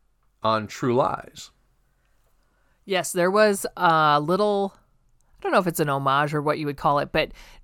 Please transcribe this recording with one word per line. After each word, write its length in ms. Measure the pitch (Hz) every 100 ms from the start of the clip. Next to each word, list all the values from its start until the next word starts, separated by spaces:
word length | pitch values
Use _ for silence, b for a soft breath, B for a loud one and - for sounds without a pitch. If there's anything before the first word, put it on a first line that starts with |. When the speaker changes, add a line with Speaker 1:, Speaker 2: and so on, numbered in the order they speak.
| _ _ _ _
Speaker 1:
on 240 | 110 110 101
True 280 | - 135
Lies. 560 | 120 - - - - - _ _ _ _ _ _ _ _ _ _ _ _ _
Speaker 2:
Yes, 280 | - 185 160
there 180 | 180 175
was 360 | 208 214 196 - -
a 440 | 175 160 151 147
little, 540 | 151 190 208 202 196 - _ _ _ _ _ -
I 40 |
don't 100 | 392
know 60 | 262
if 80 | 180
it's 140 | 156
an 80 | 147
homage 460 | 139 139 139 147
or 80 | 151
what 160 | 147 143
you 80 | 147
would 100 | 139
call 220 | 160 143
it, 120 | 143
but 180 | 160 147 - B B